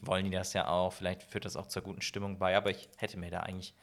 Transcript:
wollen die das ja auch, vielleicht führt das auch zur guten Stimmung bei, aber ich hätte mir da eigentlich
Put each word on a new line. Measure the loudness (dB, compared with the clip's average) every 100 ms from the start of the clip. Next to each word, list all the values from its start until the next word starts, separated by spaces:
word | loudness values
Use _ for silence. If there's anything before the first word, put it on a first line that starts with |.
wollen | 0 2
die | 2
das | 0 0
ja | 0 4
auch, | 4 2
vielleicht | 0 -2 -2
führt | -6 -6
das | -4 -6
auch |
zur | -6 -6
guten | -6 -4
Stimmung | -4 -2 -4 2
bei, | 6
aber | 6 6
ich | 0 -6 -6
hätte | -6 -4
mir | -4
da | -4
eigentlich | -4 -6 -8 -14